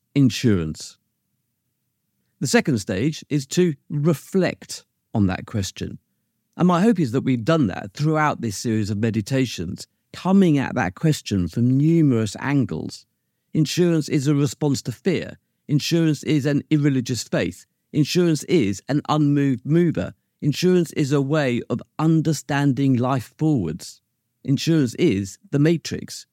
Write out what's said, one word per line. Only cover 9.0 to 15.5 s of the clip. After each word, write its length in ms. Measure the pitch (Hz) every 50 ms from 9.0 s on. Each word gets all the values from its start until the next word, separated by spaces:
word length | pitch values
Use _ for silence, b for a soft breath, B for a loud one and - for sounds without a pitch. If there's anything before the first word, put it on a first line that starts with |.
| 110 113 101 110 104 - 131 135 135 110 - - 87 71 - - - - _ _ _ _ -
coming 440 | - - 175 190 202 196 175 151 139
at 160 | 120 - -
that 220 | 120 107 87 95
question 520 | - - 160 147 - - - 107 98 87 82
from 300 | - 117 117 123 131 135
numerous 580 | 143 156 165 170 160 143 127 113 110 104 - -
angles. 680 | - 131 143 143 123 - 80 78 - - - - - _ _ _ _ _ _ _ _ _ _
Insurance 560 | 160 156 - - 156 180 175 170 160 147 -
is 180 | 127 151 131 143
a 60 | 151
response 480 | 143 143 143 - - 156 147 139 123 -
to 80 | -
fear. 460 | 120 - _ 196 170 113 - - - - _ _